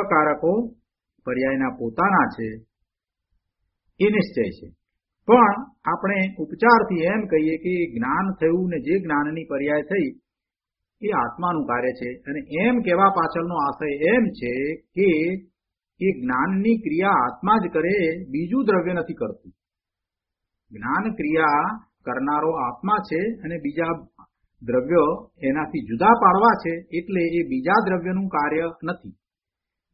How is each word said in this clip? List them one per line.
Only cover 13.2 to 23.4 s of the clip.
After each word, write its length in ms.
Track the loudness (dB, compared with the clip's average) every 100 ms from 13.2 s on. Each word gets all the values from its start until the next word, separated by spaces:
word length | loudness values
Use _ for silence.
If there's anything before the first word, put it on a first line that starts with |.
| -2 -2 -4 -2
આશય 320 | -4 -4 -6 -2 2
એમ 160 | 2 2
છે 220 | -2 -6 -4 -4 -6 _ 0
કે 140 | 2 2 0 -4 -10 _ _ _ _ -4
એ 80 | -2
જ્ઞાનની 680 | -2 -2 0 0 0 2 0
ક્રિયા 360 | 0 -2 2 2
આત્મા 400 | 0 -2 0 2
જ 20 | 2
કરે, 260 | 0 0 0 0 -4 -6
બીજું 360 | -6 -2 -2 2
દ્રવ્ય 280 | 2 0 -4
નથી 240 | -6 -6
કરતું. 320 | -8 -8 -18 _ _ _ _ _ _ _ _ _ _ _ _
જ્ઞાન 340 | -10 -4 -2 -2 -4
ક્રિયા 520 | -2 2 2 2 0 -4 -14 _ -8
કરનારો 460 | -4 -2 -2 -2
આત્મા 440 | -2 -4 -4 -2 -2
છે 200 | 0 -2
અને 400 | -2 -4